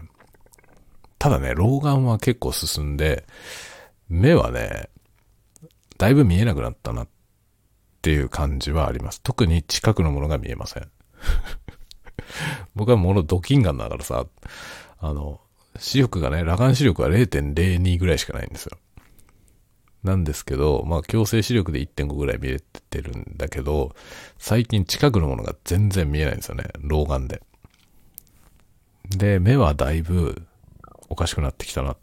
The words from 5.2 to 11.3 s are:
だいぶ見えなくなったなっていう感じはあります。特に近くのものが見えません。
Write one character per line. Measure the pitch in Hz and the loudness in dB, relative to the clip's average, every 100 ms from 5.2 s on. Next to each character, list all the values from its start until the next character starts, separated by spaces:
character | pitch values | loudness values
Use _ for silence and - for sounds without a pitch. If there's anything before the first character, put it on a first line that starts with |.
| _ _ _ _ - _ _ - | _ _ _ _ -20 _ _ 0
だ | 98 | 6
い | |
ぶ | 139 113 | 6 8
見 | 87 | 6
え | 117 | 4
な | 71 | 0
く | |
な | 60 | -4
っ | - | -8
た | 110 | -8
な | 57 | -8
っ | 110 _ _ _ _ _ _ _ _ _ | -8 _ _ _ _ _ _ _ _ _
て | 85 | 0
い | 76 | 2
う | 64 | 0
感 | - 71 69 | -2 -2 -2
じ | 73 | -2
は | 78 69 | -2 0
あ | |
り | - | -4
ま | 69 | -8
す。 | - | -8
特 | - - 92 | -6 0 2
に | 85 | 2
近 | - - 110 | 0 0 0
く | 107 | 2
の | 80 | 2
も | 71 | 0
の | 73 | -2
が | 78 | -2
見 | 98 | -4
え | - | -10
ま | - | -10
せ | - | -12
ん。 | - _ _ - - | -16 _ _ -8 0